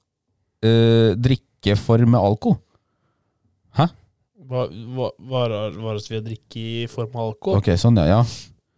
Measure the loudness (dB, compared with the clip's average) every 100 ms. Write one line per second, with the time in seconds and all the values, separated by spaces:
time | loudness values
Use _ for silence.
0 | _ _ _ _ _ -2 2 4 4 4
1 | 4 2 0 0 _ _ -2 0 2 2
2 | 4 4 2 0 0 -2 _ _ _ _
3 | _ _ _ _ _ _ _ -2 -2 -4
4 | _ _ _ _ -10 -6 -6 -10 -12 -8
5 | -8 -8 -8 -4 -2 -4 -6 -8 -8 -8
6 | -8 -10 -10 -14 _ -12 -8 -8 -8 -8
7 | -8 -6 -8 -6 -2 0 0 2 4 4
8 | 4 2 2 -4 -18 _ _